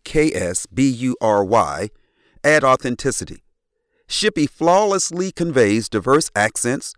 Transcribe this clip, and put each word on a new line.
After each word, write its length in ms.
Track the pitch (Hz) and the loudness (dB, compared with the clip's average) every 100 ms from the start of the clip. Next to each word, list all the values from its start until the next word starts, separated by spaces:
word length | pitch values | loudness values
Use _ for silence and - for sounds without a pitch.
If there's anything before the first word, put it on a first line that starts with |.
K 280 | - 156 156 | -2 0 0
S 340 | 90 90 90 - | -2 -4 -6 -6
B 220 | 90 135 | -2 -2
U 280 | 120 127 120 | 0 -6 -2
R 240 | 110 104 | 0 2
Y, 460 | 98 113 76 73 107 - _ _ _ _ | 2 0 0 -4 -10 -12 _ _ _ _
add 220 | 147 151 | 2 4
authenticity. 800 | 139 131 127 120 135 - - 82 _ _ _ _ _ _ _ | 4 2 0 -4 -4 -4 -10 -16 _ _ _ _ _ _ _
Shippey 400 | - 214 190 143 | -2 -2 0 -2
flawlessly 840 | - 165 185 208 190 - 175 190 | 0 2 4 4 0 -2 -4 -6
conveys 580 | - 170 131 104 107 - | -4 0 2 4 2 -2
diverse 420 | 107 104 143 - | -4 2 2 2
accents, 600 | 101 107 - 120 135 - | -2 -2 -2 -4 -4 -8